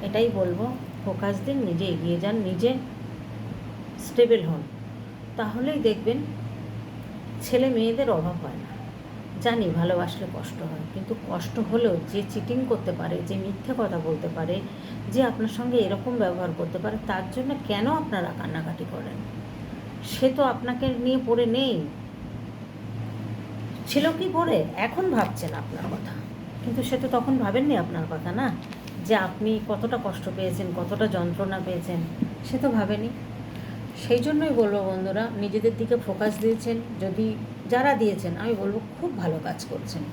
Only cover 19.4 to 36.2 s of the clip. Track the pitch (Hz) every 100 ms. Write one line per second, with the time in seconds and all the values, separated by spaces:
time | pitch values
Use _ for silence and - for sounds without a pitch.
19.4 | - - - - - - - - 262 262
20.4 | 269 247 240 247 269 240 247 262 - 233
21.4 | 240 240 269 185 147 - - - - -
22.4 | - - - - - 110 - - - -
23.4 | - - - - - 269 311 320 370 320
24.4 | 339 202 156 - 226 349 381 247 190 -
25.4 | 170 151 - - - - - - - -
26.4 | - - - 226 - 254 254 254 247 262
27.4 | 208 226 294 233 165 170 160 156 170 202
28.4 | 262 196 - - - - 175 214 185 -
29.4 | 214 220 - 202 226 240 208 180 - 185
30.4 | 190 175 185 175 175 202 214 185 175 170
31.4 | 196 190 175 180 180 175 165 - - -
32.4 | - 254 277 226 202 208 226 - - -
33.4 | - - - - - - - 240 254 302
34.4 | 311 240 214 202 190 190 190 190 226 208
35.4 | 202 208 226 226 226 240 220 196